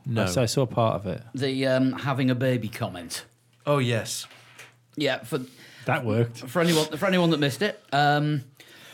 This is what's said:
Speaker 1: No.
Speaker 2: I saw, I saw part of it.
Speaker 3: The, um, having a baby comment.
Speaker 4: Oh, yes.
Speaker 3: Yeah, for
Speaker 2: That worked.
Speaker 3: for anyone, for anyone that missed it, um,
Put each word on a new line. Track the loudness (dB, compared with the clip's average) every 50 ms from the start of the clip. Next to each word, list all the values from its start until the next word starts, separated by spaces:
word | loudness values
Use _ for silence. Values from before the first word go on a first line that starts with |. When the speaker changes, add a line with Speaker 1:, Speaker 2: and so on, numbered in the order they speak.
| -8
Speaker 1:
No. | -4 -2 0 0
Speaker 2:
I |
saw, | 0 2 2 0
I |
saw | 2 2 0 0
part | 0 2 2 2 2 0
of | -2 -4
it. | -6 -6 -8 -8 -10 -8
Speaker 3:
The, | -6 -4 -4 -2 0 0
um, | 2 2 2 2 2 0
having | -2 -2 -2 0 2 2 2
a | 2
baby | 2 2 2 2 0 0 -4
comment. | -6 -6 -6 -6 -6 -8 -12 -10 -10 -12 -12 -14 _ _ _ _ _ _ -2
Speaker 4:
Oh, | 0 2 2
yes. | 2 2 0 0 -2 -4 -8 -10 -10 -12 -16 -20 -20 -20 -20 -20 -20 -20 _ _ _ _ -6
Speaker 3:
Yeah, | -2 0 0 0 -2 -4
for | -6 -6 -6 -6 -8 -16 -20 -20 -20 -20 -10 -4
Speaker 2:
That | -2 -2 0 0
worked. | 0 2 2 2 0 -2 -10 -12 -4
Speaker 3:
for | 0 2
anyone, | 2 4 4 4 2 0 -2
for | -2 0
anyone | 2 2 4 4 4
that | 4 2
missed | 2 0 0 0 -2
it, | -2 -2 -4 -8 -2 2
um, | 2 4 4 4 2 2 0 -2 -2 -4 -8 -16 -20 -20 -20 -20 -20 -20 -20